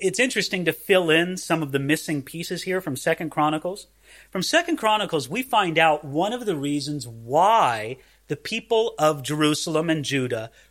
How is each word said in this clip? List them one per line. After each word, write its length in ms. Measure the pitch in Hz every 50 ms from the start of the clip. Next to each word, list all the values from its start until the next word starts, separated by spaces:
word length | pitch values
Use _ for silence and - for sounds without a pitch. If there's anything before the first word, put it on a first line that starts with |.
it's 180 | 196 190 180 226
interesting 460 | 247 262 - 220 180 - 202 185 175
to 80 | 160 156
fill 360 | - - - 196 185 175 160
in 260 | 156 165 175 180 185
some 280 | 185 - - 170 160 156
of 80 | 139
the 80 | 135 135
missing 420 | 139 139 156 156 - - 156 143
pieces 420 | 131 - - 165 170 - 180 170 -
here 160 | 185 185 190
from 160 | 185 160 131
Second 360 | 123 - 170 165 - 180 151
Chronicles. 560 | - 160 151 151 151 156 - 175 196 - - _ _ _ _ - - - - _
From 140 | - 190 180
Second 340 | - - 330 339 339 330 -
Chronicles, 500 | 220 220 214 214 202 - - 151 127 123
we 140 | 165 247
find 380 | 254 - - 214 196 170 156 165
out 260 | 160 160 196 - -
one 280 | 139 135 156 185 214 247
of 120 | 247 247
the 100 | 208 170
reasons 520 | 143 135 143 147 147 135 147 147 143 120 120
why 920 | 113 113 113 113 135 156 180 208 226 220 175 127 113 110 107 110 131 - - _ _ _ _ -
the 80 | 147
people 580 | - - - 220 226 220 - 233 220 226 226 - -
of 240 | 156 156 156 143 127
Jerusalem 640 | 123 151 151 156 151 156 - - 175 156 156 165 165
and 160 | 160 156 135
Judah 460 | 120 143 135 127 123 120 113 110 - _ _ _ _